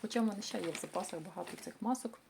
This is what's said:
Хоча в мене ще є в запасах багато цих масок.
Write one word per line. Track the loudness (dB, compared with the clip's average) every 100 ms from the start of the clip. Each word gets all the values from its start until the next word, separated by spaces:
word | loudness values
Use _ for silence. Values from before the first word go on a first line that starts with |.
Хоча | 2 4
в | 4
мене | 4
ще | -2 0
є | 0
в | -2
запасах | -2 -2 -2 -4
багато | -6 -6 -6 -6
цих | -8 -2
масок. | 2 2 0 -6 -18